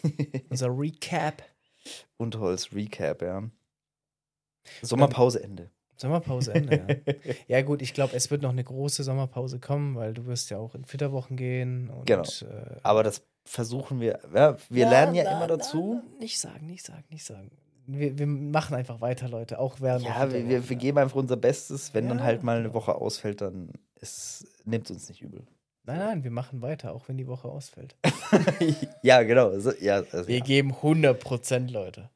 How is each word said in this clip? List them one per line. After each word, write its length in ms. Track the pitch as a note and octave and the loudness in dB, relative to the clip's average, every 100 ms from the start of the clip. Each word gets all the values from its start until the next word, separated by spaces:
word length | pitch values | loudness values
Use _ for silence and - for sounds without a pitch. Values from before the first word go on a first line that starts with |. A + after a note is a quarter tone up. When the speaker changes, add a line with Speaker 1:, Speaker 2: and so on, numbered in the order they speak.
Speaker 1:
<laughs> 480 | D#3+ - C#3+ C3 - | -4 -2 -4 -6 -6
Speaker 2:
Unser 180 | B2+ B2+ B2+ | -2 -2 -2
Recap. 640 | D3 - - F3 D#3 D3+ - _ _ _ - - - - | -4 -6 -6 -2 -2 -4 -14 _ _ _ -18 -18 -16 -8
Speaker 1:
Unterholz-Recap, 1040 | A#2 A2 F#2+ F#2 - G2+ G#2 - D#2 - | -6 -2 -2 -2 -4 -6 -6 -4 -4 -2
ja. 280 | F2 F#2+ A2+ - _ _ _ _ _ _ _ _ _ _ - - | -6 -6 -8 -14 _ _ _ _ _ _ _ _ _ _ -20 -12
Sommerpause 600 | B2 C3+ C#3 B2+ B2 A#2 | 0 4 6 6 4 4
Ende. 280 | G2+ F#2 F2 _ _ - | -6 -14 -16 _ _ -8
Speaker 2:
Sommerpause 560 | B2+ E3+ E3+ B2+ B2+ | -2 -2 -2 -4 0
Ende, 220 | D#3 D3 D3+ | 2 2 2
ja. 360 | - B2+ - C3+ - A#2 | 2 -2 -2 -4 -4 -8
Speaker 1:
<laughs> 120 | - | 0
Speaker 2:
Ja 140 | B2+ | 2
gut, 200 | C#3 D3 | 2 -2
ich 100 | B2+ | -4
glaub, 200 | - C3+ | -2 -2
es 160 | B2 - | 0 -2
wird 120 | C#3+ | -2
noch 80 | C3+ | -2
eine 140 | B2+ | -2
große 380 | B2+ C3 C#3+ - | -4 -6 -4 -4
Sommerpause 560 | C3+ C3+ C3 B2+ C3 B2+ | -2 -2 -2 -4 -6 -6
kommen, 340 | - C#3+ C#3+ B2 | -4 -2 -2 -4
weil 180 | A2 | -6
du 120 | A2 B2 | -6 -6
wirst 220 | A#2+ - | -6 -6
ja 80 | G2+ | -8
auch 160 | A2+ | -10
in 100 | - | -12
Flitterwochen 520 | C3+ C#3 C#3+ C3+ B2 B2+ | -12 -6 -4 -4 -6 -6
gehen 540 | B2 B2+ B2+ B2 A#2+ | -4 -2 -4 -4 -8
und, 160 | B2+ B2 | -4 2
Speaker 1:
Genau. 160 | G2 - - | 2 2 -8
Speaker 2:
äh, 340 | - G#2+ - - | -12 -14 -16 -4
Speaker 1:
Aber 200 | G2+ G#2+ | 2 4
das 200 | G#2+ - _ _ | 4 0 _ _
versuchen 560 | - - A2+ B2+ - C3 | -12 -6 -6 -6 -6 -2
wir, 200 | A2+ - - | -2 -2 0
ja, 220 | F#2+ D3+ E3 - | 6 6 4 -2
wir 140 | B2 A#2 | 4 8
Speaker 2:
Na, 40 | |
Speaker 1:
lernen 240 | B2+ D#3+ | 8 8
ja 100 | F3 | 4
Speaker 2:
na, 60 | E3 | 2
Speaker 1:
immer 80 | F3+ | 2
Speaker 2:
na, 160 | E3 D#3 | 0 0
Speaker 1:
dazu. 460 | - D#3 G3 A#3+ | -2 -2 -2 -4
Speaker 2:
na, 160 | - C#4 | -6 -12
nicht 200 | A3+ - | -8 -6
sagen, 260 | - C#3+ D#3 | -8 -10 -14
nicht 180 | F3+ | -14
sagen, 200 | - D#3+ - | -16 -18 -18
nicht 140 | D#3 | -16
sagen. 260 | - F#2+ G2 _ _ _ B2+ | -14 -16 -18 _ _ _ -10
Wir, 320 | C#3 D3 C#3 | -4 -2 0
wir 80 | D3 | -2
machen 480 | C#3+ D3 D3+ D3 B2+ | -2 0 -2 0 -4
einfach 240 | B2+ A2+ | -6 -4
weiter, 280 | A#2+ B2 B2+ | -4 -2 -6
Leute, 300 | A#2 A#2 - | -8 -8 -4
auch 220 | C3 - | -4 -2
während 240 | C3 B2 A#2+ | 0 0 0
der 60 | |
Speaker 1:
Ja, 80 | A2+ C3+ | 0 0
wir, 0 | |
wir, 160 | B2+ A#2+ | 0 0
wir 0 | B2+ | 0
Speaker 2:
Flitterwochen. 200 | B2 B2 | 0 -2
Speaker 1:
geben 200 | B2+ C#3+ | 2 4
einfach 180 | C3+ C3+ | 4 2
unser 200 | C3 A#2+ | 0 2
Bestes. 560 | A#2 B2+ - C3+ - | 4 2 -2 -10 -4
Wenn 160 | - B2 | -2 0
dann 100 | A#2+ | 0
Speaker 2:
Ja, 60 | |
Speaker 1:
halt 180 | B2+ A2+ | 2 2
mal 120 | A#2+ A#2 | 2 0
eine 60 | A2+ | 0
Speaker 2:
genau. 60 | |
Speaker 1:
Woche 200 | A2+ G#2+ | -2 -2
ausfällt, 460 | - A2 - G#2+ G#2 | -2 -2 -4 -6 -4
dann 320 | G2 F#2 E2+ - _ _ | -6 -8 -12 -16 _ _
ist, 500 | - - - - - _ | -16 -14 -12 -14 -18 _
nehmt's 260 | G#2+ A2+ - | -4 -4 -4
uns 180 | F#2 - | -12 -14
nicht 120 | - | -18
übel. 240 | - - - _ _ _ | -18 -18 -20 _ _ _
Speaker 2:
Nein, 140 | - D3+ | -10 -6
nein, 260 | G#3 F#3+ | -4 -4
wir 60 | B2+ | -4
machen 320 | A#2 C3 B2+ | -6 -8 -8
weiter, 320 | B2+ D#3 G2+ | -8 -8 -8
auch 140 | D#2+ - | -12 -8
wenn 80 | C3 | -8
die 80 | C3 | -8
Woche 220 | B2+ A#2+ | -10 -10
ausfällt. 480 | C#3+ - - C3+ _ | -12 -14 -18 -20 _
Speaker 1:
<laughs> 1000 | D#3 - - F#3 E3+ - E3 D3 - - | 0 0 4 4 4 2 2 0 -2 2
Ja, 200 | B2+ B2+ | 8 8
genau. 360 | A2 B2 A2 G2 | 10 8 6 4
So, 140 | A2+ - | -2 0
ja, 220 | G2 G2 - | 2 2 2
also, 160 | F2 F2+ | -4 -2
Speaker 2:
Wir 100 | B2 | -2
Speaker 1:
ja. 60 | |
Speaker 2:
geben 380 | B2+ C#3 C#3 B2+ | 4 4 4 2
hundert 380 | D3+ D#3+ C#3+ B2+ | 2 6 6 4
Prozent, 500 | - B2 - B2+ B2+ | 0 -4 -2 -2 -2
Leute. 400 | A#2 F#2 F#2+ A2 | -6 -8 -12 -18